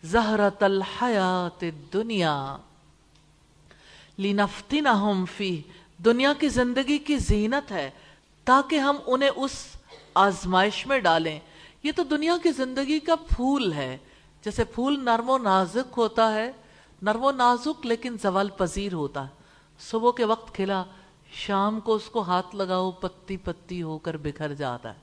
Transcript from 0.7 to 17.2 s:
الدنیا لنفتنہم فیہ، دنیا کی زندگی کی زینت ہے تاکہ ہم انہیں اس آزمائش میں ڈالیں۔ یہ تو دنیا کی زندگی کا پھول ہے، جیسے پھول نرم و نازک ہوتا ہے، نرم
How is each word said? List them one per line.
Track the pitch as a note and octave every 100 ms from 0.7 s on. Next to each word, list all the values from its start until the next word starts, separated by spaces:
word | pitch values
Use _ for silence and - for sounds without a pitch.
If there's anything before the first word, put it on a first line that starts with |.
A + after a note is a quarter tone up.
| G3 G3 - B3 A3 F#3 F#3 F3 -
الدنیا | F3 D#3 C#3+ F#3+ A3+ G#3+ E3 D3 C3+ C#3 - _ _ _ _ _ _ _ _ _ _ - - - - -
لنفتنہم | G3 G3+ G3+ - - D4 D4 G#3+ G#3 F#3+ F3+ -
فیہ، | G3 E3+ D3 - - _
دنیا | F#3+ A#3+ C4+ C#4+
کی | D4+
زندگی | A#3+ B3 B3 C4+ D4
کی | D4 C#4+
زینت | F#3 G#3 G#3+ C#4 C#4+
ہے | G3 C3+ - - - _ _
تاکہ | - B3+ C#4+ D#4
ہم | C#4 C#4+ -
انہیں | B3+ C#4 -
اس | C4+ - - - _ - -
آزمائش | - G3 F#3 F3+ F#3 G3+ G3+ C4
میں | C4+
ڈالیں۔ | F#3 E3 D#3+ D3+ - - - _
یہ | C#4+ D#4
تو |
دنیا | C#4+ D4 D#4 F4
کی | E4+
زندگی | C4 B3+ B3+ C4+ D#4
کا | D4 D#4+
پھول | D#4+ - B3 C#4 G#3+
ہے، | D3 C3+ C3 - - - _
جیسے | G#3+ G#3
پھول | A3+ - B3+ C#4+
نرم | B3+ A#3 A#3+
و | C4
نازک | A3+ F#3+ F3+ G#3+ B3+ -
ہوتا | A3+ A3+ A3+
ہے، | G#3+ A3+ C4 - - _ -
نرم | F#3+ A3